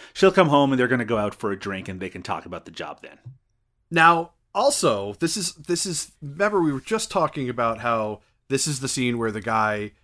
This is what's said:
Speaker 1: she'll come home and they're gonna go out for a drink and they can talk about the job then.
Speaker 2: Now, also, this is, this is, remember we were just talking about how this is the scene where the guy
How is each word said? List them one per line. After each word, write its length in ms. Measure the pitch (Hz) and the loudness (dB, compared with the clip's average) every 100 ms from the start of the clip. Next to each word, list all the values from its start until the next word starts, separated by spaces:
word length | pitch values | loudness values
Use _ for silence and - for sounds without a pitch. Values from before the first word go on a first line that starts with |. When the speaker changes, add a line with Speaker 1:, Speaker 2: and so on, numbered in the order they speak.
| - | -16
Speaker 1:
she'll 160 | - 190 | 2 4
come 160 | 185 170 | 6 6
home 240 | 143 139 | 6 4
and 60 | 131 | 4
they're 80 | 123 | 2
gonna 160 | 127 | 2
go 140 | 113 113 | 0 0
out 160 | 104 | 0
for 180 | - 107 | -4 -4
a 60 | 98 | -4
drink 300 | 101 98 92 | -6 -8 -8
and 120 | 92 | -10
they 80 | 92 | -10
can 140 | 95 | -10
talk 240 | 92 85 90 | -8 -8 -8
about 180 | 87 | -14
the 60 | - | -14
job 300 | 82 76 - | -12 -12 -12
then. 160 | - - - - _ _ _ _ _ | -18 -20 -20 -20 _ _ _ _ _
Speaker 2:
Now, 420 | 165 165 170 170 _ _ | 6 6 6 0 _ _
also, 600 | 196 262 - 165 104 101 101 | 0 0 2 2 0 -2 -4
this 160 | 165 208 | -4 -2
is, 160 | 175 | -6
this 300 | - 147 175 | -8 -6 -4
is, 280 | 196 160 - _ | -4 -6 -8 _
remember 380 | 147 147 208 202 | -14 -2 0 2
we 100 | 165 | 0
were 80 | 135 | -2
just 300 | - 220 - | -4 -4 -2
talking 380 | 196 151 156 127 | -2 -2 -2 -6
about 300 | 120 117 110 | -2 -2 -2
how 420 | 117 113 107 104 _ _ - | -2 0 -2 -6 _ _ -4
this 180 | 135 156 | -2 -2
is 140 | 139 | -4
the 80 | 131 | -4
scene 300 | - 123 120 | -2 -2 0
where 120 | 113 | -2
the 80 | 107 | -4
guy 520 | 104 110 107 107 104 - | -2 0 0 -2 -6 -14